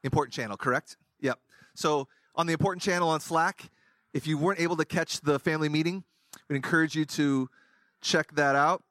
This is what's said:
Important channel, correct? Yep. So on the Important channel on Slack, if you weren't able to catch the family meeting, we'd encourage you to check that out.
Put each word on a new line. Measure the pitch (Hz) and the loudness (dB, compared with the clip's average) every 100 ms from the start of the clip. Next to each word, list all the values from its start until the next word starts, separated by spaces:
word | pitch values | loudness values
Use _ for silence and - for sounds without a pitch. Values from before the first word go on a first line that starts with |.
Important | 165 147 139 | 0 0 0
channel, | - 113 101 | -4 -8 -4
correct? | 131 127 - - _ _ | 0 0 -4 -20 _ _
Yep. | 135 120 _ _ - | -4 -4 _ _ -20
So | - 160 147 135 _ _ | -4 0 0 -2 _ _
on | - 170 | -4 -2
the | |
Important | 165 190 180 | 0 0 0
channel | 202 175 170 | -2 0 2
on | 160 | 0
Slack, | - 165 175 - - _ _ _ _ | 0 0 0 -4 -20 _ _ _ _
if | 139 151 | -6 -2
you | 151 | 0
weren't | 165 190 | 0 0
able | 170 170 | -2 0
to | |
catch | 151 175 165 - | 0 -2 -2 -2
the | 147 139 | 0 0
family | - 156 151 | 0 0 0
meeting, | 151 160 190 - _ _ - _ | 2 0 -2 -12 _ _ -20 _
we'd | 143 | -4
encourage | 131 165 160 156 | 0 2 2 0
you | |
to | 151 - 143 135 131 _ _ _ _ _ | -4 0 0 2 -2 _ _ _ _ _
check | - 165 151 | -2 -2 0
that | 151 143 139 | 2 4 4
out. | 147 190 _ | 2 0 _